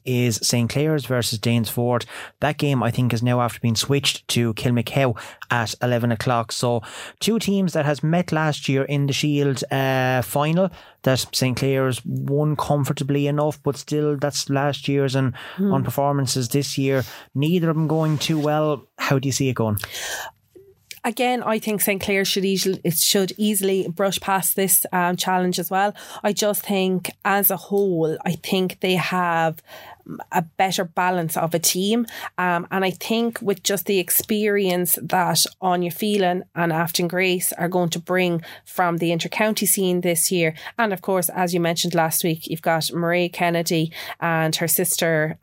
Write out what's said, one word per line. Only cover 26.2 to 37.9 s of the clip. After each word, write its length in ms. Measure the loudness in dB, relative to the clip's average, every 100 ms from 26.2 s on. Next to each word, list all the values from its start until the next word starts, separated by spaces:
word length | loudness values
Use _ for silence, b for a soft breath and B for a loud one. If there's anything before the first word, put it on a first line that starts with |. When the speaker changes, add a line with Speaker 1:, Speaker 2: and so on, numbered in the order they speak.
Speaker 2:
I 120 | -2
just 300 | 0 0 0
think 460 | 0 0 2 0 -2 -4
as 260 | 0 2 0
a 60 | -2
whole, 640 | -2 0 2 2 0 0 -4
I 80 |
think 480 | -4 -2 0 0 -2
they 140 | 0 0
have 680 | 0 0 0 2 0 -2 -12 B B B -16 -14 -4
a 100 | -2
better 420 | -2 0 0 0
balance 540 | -2 0 0 2 0 -2
of 160 | 0
a 60 | 0
team. 460 | 0 0 2 2 0 B B -2
Um, 300 | 0 0 0
and 140 | 0 0
I 60 |
think 480 | -2 -2 0 0 -2
with 220 | -4 -2
just 220 | -2 -2 0
the 140 | 0
experience 960 | 2 0 0 0 2 2 2 2 0 -2
that 440 | 0 0 2 2 0 -2
Anya 300 | 0 0 -2
Phelan 520 | -2 0 2 2 0 -4 -2
and 160 | 0
Afton 340 | 0 -2 -2 -2
Grace 460 | 0 0 0 -2
are 160 | -2 -2
going 200 | 0
to 100 | 0